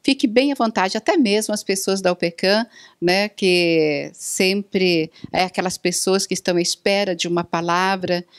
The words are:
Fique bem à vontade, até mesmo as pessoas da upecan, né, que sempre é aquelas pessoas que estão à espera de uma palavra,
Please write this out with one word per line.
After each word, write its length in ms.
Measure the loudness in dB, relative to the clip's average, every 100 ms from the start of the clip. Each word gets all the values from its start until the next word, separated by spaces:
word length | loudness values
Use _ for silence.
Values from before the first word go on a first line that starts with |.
Fique 240 | 0 0 2
bem 240 | 2 2
à 40 | 0
vontade, 420 | 0 0 -2 0
até 180 | 0 2
mesmo 380 | 4 2 0
as 100 | -6
pessoas 380 | -4 -4 -2 0
da 100 | 0
upecan, 540 | 0 -4 -2 0 2 0 -10 -20 _
né, 300 | 0 2 0
que 840 | -2 2 2 4 2 2 -2 -6
sempre 1000 | -12 -10 0 0 0 -2 0 2 2 -2 -8 -6
é 120 | -2
aquelas 340 | -2 -2 -4 -4
pessoas 480 | -4 -2 0 0 -2
que 80 |
estão 240 | -4 -2 0
à 40 |
espera 540 | -2 -2 -2 0 -2 -4
de 120 | -2
uma 160 | -4
palavra, 840 | -2 -4 -2 0 0 -2 -2 -4 -4